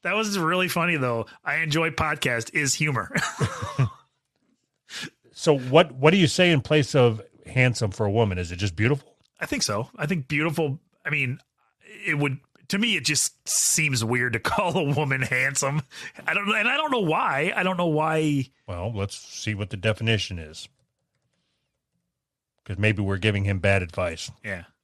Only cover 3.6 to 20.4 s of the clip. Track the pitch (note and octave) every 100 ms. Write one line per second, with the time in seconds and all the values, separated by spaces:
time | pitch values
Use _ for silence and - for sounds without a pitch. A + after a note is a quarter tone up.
3.6 | G#2 - B2 - _ _ _ _ _ _
4.6 | _ _ _ - - _ _ - D#3+ C#3+
5.6 | B2+ C#3+ E3 C3 D3 G3 E3 - F3+ D#3+
6.6 | - D#3 C#3+ D3+ A#2+ A2 - _ - C3
7.6 | B2+ A2+ A2 F#2 G#2 G2+ A2 F2+ F2 F2
8.6 | G2+ D#2+ A2 C#3+ - _ _ _ - C#4+
9.6 | - G#3 A#2+ - D3 F3 C3 C#3+ D#3+ D#3
10.6 | D#3 C3+ _ _ - D3 C3 C3+ _ _
11.6 | _ _ - G#3+ G3+ D3+ C#3+ C3 _ _
12.6 | _ G3 A#3 F#3+ B2+ D3 - _ - -
13.6 | - - D#3 B2+ A2 B2 B2 A#2 - -
14.6 | F#3+ E3 D3 C#3+ D3 C3+ B2+ B2+ C3 C#3
15.6 | C#3 D3 - - - - - E3+ G3+ G#3+
16.6 | G#3+ C#4 D#4 B3+ F3+ D#3+ A3+ C#3 D#3+ -
17.6 | F#3 F#3 F3 D3+ D#3 D#3+ D#3 C#3+ C3 _
18.6 | - F2 F#2+ A2+ G2+ - - - - G#2
19.6 | G2+ - G#2+ G#2 A2+ A2 - F2+